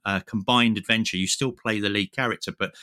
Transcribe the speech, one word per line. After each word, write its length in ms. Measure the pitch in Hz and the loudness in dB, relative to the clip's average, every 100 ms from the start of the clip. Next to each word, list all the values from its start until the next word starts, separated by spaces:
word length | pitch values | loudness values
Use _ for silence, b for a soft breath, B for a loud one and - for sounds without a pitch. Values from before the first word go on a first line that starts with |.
| 101 | -4
a 160 | 98 | -2
combined 560 | - 107 95 123 117 104 | -2 -4 2 4 4 2
adventure. 400 | - 113 110 92 | 0 0 0 -2
You 80 | 95 | -2
still 260 | - 135 | 0 -2
play 260 | 120 113 107 | -2 -2 0
the 120 | 101 | 0
lead 220 | 101 95 | 0 -2
character, 400 | - 123 - - - | -2 -2 -2 -6 -6
but 160 | 98 B | -6 B